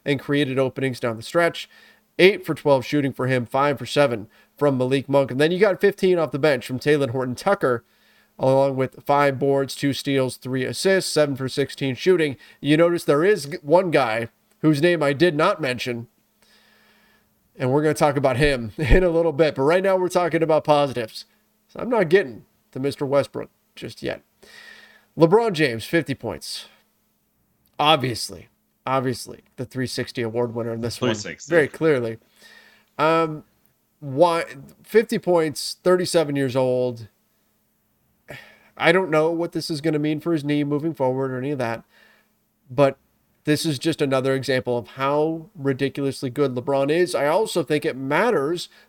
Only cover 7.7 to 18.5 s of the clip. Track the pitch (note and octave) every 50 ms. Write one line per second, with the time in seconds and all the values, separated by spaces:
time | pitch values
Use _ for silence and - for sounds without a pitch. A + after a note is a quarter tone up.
7.7 | A#2+ A#2 - _ _ _ _ _ _ _ _ _ _ - C3 C3 C3 C3+ C#3 C#3
8.7 | C3+ C3 C3 B2 - - - - C#3+ C#3+ C#3+ C#3 C3+ B2 C#3 C#3 C#3 C#3 C#3 B2+
9.7 | - - C#3+ C#3 B2+ - - D3 C#3 C3 C3 B2+ - - - B2+ C3 C3 B2+ A#2+
10.7 | A#2+ - - F#3+ F#3+ F#3 - - - D3+ D3+ C#3 C#3 B2 C3+ B2+ - C#3+ C#3 -
11.7 | - - C#3+ C3+ B2 - - F#3 F#3 D#3+ D#3 C#3+ B2 - - - - _ - C#3+
12.7 | D3+ D#3 E3+ F3 E3+ D#3+ - - C#3+ D3 E3+ G3+ G#3+ E3+ C3+ C#3 E3+ - - C#3+
13.7 | D#3+ F3+ G3 E3+ D3 C#3+ C3 A2 A2 A#2 A#2+ - - _ _ _ _ _ - D#3
14.7 | D3+ C#3 D#3 F3 F3 D#3+ D3 C#3 C#3+ B2 E3+ F3+ D3+ D3 D#3+ G3 G3+ D#3+ D3+ B2+
15.7 | B2+ A2+ - B2+ A#2+ A#2 A#2+ - _ _ _ _ _ _ _ _ _ _ _ _
16.7 | _ _ _ _ _ _ _ _ _ _ _ _ _ _ _ _ _ G3 C3+ B2+
17.7 | C3+ D3+ D3+ D3+ D3 - E3 D3 C3+ C#3+ C3+ C3+ B2 A#2 D3+ D3